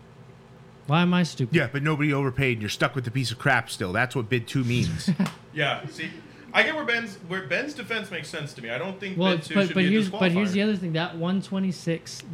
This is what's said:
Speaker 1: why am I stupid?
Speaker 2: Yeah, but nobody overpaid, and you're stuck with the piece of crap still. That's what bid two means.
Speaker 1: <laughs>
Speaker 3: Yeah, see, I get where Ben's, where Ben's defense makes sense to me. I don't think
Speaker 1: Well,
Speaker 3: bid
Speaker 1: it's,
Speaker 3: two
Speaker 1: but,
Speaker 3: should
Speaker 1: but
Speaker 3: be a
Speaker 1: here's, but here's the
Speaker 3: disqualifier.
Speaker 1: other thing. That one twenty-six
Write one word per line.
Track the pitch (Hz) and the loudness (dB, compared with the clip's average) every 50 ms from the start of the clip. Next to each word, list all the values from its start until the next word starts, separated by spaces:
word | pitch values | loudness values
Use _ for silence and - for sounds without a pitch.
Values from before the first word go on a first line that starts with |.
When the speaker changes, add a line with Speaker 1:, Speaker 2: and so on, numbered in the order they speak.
| - - - - - - - - - - - - - - - - - - | -20 -20 -20 -20 -20 -20 -20 -20 -20 -20 -20 -20 -20 -20 -20 -12 -2 2
Speaker 1:
why | 143 170 175 | 2 4 4
am | 175 180 | 6 6
I | 180 175 | 4 4
stupid? | 151 - - 135 110 160 | 2 0 0 0 2 4
Speaker 2:
Yeah, | 165 139 113 | 2 2 2
but | - 139 | 0 -2
nobody | 143 156 156 139 147 151 143 | 0 0 0 2 2 2 2
overpaid, | 139 139 135 123 - 139 131 120 | 2 2 0 2 2 2 2 2
and | 110 104 | 0 -2
you're | 101 | -4
stuck | - - 160 143 - | -2 0 0 0 0
with | 139 120 | -2 -4
the | 123 110 | -2 -2
piece | 135 131 117 | -2 -2 -2
of | 120 - | -2 0
crap | - 143 131 120 110 - | 2 4 4 4 2 0
still. | - - 110 90 90 | -4 -4 -4 0 0
That's | 110 127 123 - | 0 0 0 0
what | 135 113 104 | -2 -2 0
bid | 127 123 113 - | 0 -2 0 0
two | - 139 123 | -2 0 0
means. | 120 120 123 - 165 160 156 - - 160 | 2 2 2 2 0 0 -2 0 0 0
Speaker 1:
<laughs> | - 190 - - - - - 135 | 0 0 -2 -4 -8 -16 -10 -6
Speaker 3:
Yeah, | 151 147 135 123 - - | -2 -2 -2 -2 -4 -6
see, | - - - 160 156 - - - - - - - - - | -10 -10 -10 -10 -10 -10 -12 -18 -20 -20 -20 -12 -2 2
I | 202 233 | 2 2
get | 302 311 | 2 2
where | 302 294 | -2 -2
Ben's, | 233 233 233 233 208 190 - 185 165 | -2 -2 -2 -2 -6 -10 -12 -10 -8
where | 185 190 185 | -6 -6 -4
Ben's | 139 170 202 262 294 285 | -2 -2 -2 -2 -4 -8
defense | - 220 185 226 220 - - | -10 -8 -6 -6 -6 -6 -6
makes | 185 160 151 - | -8 -10 -8 -8
sense | - 160 147 143 - | -8 -8 -8 -10 -10
to | - 117 | -10 -8
me. | 113 | -6
I | 120 131 | -4 -4
don't | 165 196 185 190 | -4 -6 -8 -8
think | 202 190 190 | -8 -6 -2
Speaker 1:
Well, | 165 180 190 180 | 0 2 2 2
Speaker 3:
bid | 165 | 2
Speaker 1:
it's, | 156 - | 0 0
Speaker 3:
two | 165 | 2
Speaker 1:
but, | 196 196 170 | 2 2 4
Speaker 3:
should | 160 | 4
Speaker 1:
but | 190 | 4
Speaker 3:
be | 180 | 4
a | 175 | 4
Speaker 1:
here's, | 208 220 208 185 | 4 4 2 2
but | 185 208 190 185 170 | 0 2 2 4 4
here's | 190 208 190 180 | 4 2 2 2
the | 196 | 2
Speaker 3:
disqualifier. | 202 | 2
Speaker 1:
other | 214 214 | 2 0
thing. | 180 185 170 156 | 0 -2 -2 -2
That | 160 170 180 165 | -2 -2 -2 -4
one | 165 165 175 190 196 | -2 0 0 0 0
twenty-six | 180 - 196 190 190 190 175 - - 170 165 160 - - - - - 214 | 0 -2 -2 -2 0 0 -2 -2 -2 -2 -2 -2 -4 -8 -14 -14 -12 -6